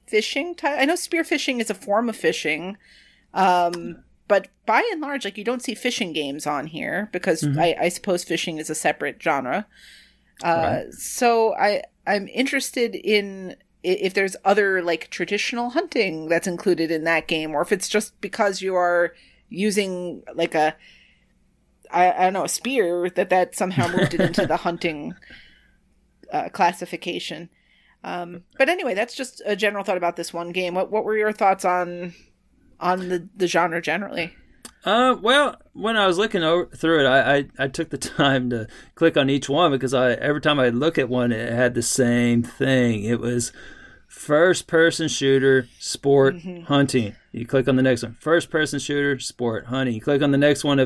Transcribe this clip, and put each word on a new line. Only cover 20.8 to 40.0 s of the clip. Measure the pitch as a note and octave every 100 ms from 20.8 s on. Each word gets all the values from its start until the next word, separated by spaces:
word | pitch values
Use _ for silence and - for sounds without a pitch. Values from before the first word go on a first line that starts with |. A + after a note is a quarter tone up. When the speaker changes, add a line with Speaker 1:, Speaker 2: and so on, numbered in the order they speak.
| - - _ _ _ _ _ _ _ _ -
Speaker 1:
I, | F3 F3+
I | -
don't | F#3
know, | F#3+
a | C#3+
spear, | - A#3+ C4+ F3 F3 F3
that, | E3+ -
that | F#3 F3+ -
somehow | F#3 F#3 F3
moved | - E3+
it | E3+
into | E3+ - E3+
the | E3+
Speaker 2:
<laughs> | F3
Speaker 1:
hunting, | E3+ F3 D3 D#3 - - - - _ _ _ _ _ _ _ -
uh, | D3+ F2+
classification. | - F3 F#3 F3 E3 F3 F3 - D#3 F3 _ _ _ _ _
Um, | F3 F3+ F3 F3 - -
but | C#4
anyway, | F4+ C#4
that's | F#3+ A3 -
just | C4 -
a | G#3 G3
general | G#3 G3+
thought | G3 F#3
about | F3 E3+
this | E3
one | E3+ F3
game. | F3+ F3+
What, | F3+ F#3
what | G#3+
were | G#3 G#3+
your | G#3+
thoughts | G#3+ G3 F#3+
on, | F#3 F3+ F3 F3 F3+ - _ _ _ _ _ _
on | E3+ F#3 F3+
the, | F3+ E3+ F#3+
the | F3
genre | E3+ E3+ E3+
generally? | D#3+ F3 G3+ - D#3+ - - _ - _
Speaker 2:
Uh, | F#3+ A3+ B3+ A#3
well, | G#3 C#4+ C#4+ - _
when | E3 G#3 A3
I | F#3+
was | F3
looking | A3 F#3
over, | D#3+ F3 E3
through | - D#3+ D#3+
it, | C3
I, | C3+ A#2+ C#3+
I, | C3+ -
I | C3+
took | - D#3+
the | C#3+
<laughs> | - -
time | C#3 C3+ B2
to | A#2+ A2 - -
click | - E3 D#3
on | C3+
each | C#3 -
one, | C#3+ E3+
because | C#3 C3
I, | C3